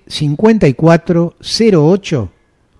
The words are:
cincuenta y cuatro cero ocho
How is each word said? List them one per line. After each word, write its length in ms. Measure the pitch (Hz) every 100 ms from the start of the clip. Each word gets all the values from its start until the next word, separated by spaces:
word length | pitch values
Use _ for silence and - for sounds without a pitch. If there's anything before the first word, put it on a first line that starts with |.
| _
cincuenta 600 | - 151 147 214 220 165
y 60 |
cuatro 600 | 120 165 165 - 170 170 -
cero 460 | - - 226 180 151
ocho 440 | 196 - 139 98 - _ _ _